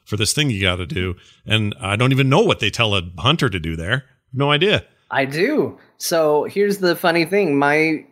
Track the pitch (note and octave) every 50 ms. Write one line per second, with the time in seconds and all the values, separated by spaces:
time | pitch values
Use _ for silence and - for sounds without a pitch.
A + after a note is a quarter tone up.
0 | _ - G#2+ G2+ G#2 - - D3 D3+ C3+ G#2+ F#2+ G2 F2+ F2+ F2+ F2 - - F2+
1 | F#2 F#2 F2 - - - _ _ _ - G#2+ A2 G#2+ G#2 - - F#2+ G2 G2+ A2
2 | B2 C3+ C3+ C3 C3+ C3 C#3 G3+ A#3+ F3 G#2+ - A2+ G2+ - - A#2 G#2+ G2+ F#2+
3 | E2+ F2 F2 - G2+ C3 E3 D#3+ D3 A2 F#2 E2+ D#2 E2 D#2+ E2 E2 F#2+ B2+ C#3
4 | - _ _ _ _ _ B2 B2+ C#3 C#3+ D3 D3 F3+ G#3+ E3+ G2+ - - _ _
5 | _ - A2+ C3+ C3+ C3+ C#3+ D#3+ G3+ C#4 D#4 A#3+ D3 G#2+ - - - _ _ -
6 | - - F3 E3 D#3 D3+ D3+ D3+ G#2+ A2+ - G3 G3+ G3+ F#3+ F#3+ F#3 F3 E3 -
7 | - E3+ E3 E3+ D#3+ E3 F#3+ G#3 G3 D#3 C#3+ C#3 C#3+ C#3+ D3 D#3 D#3 D#3+ D#3 -
8 | - -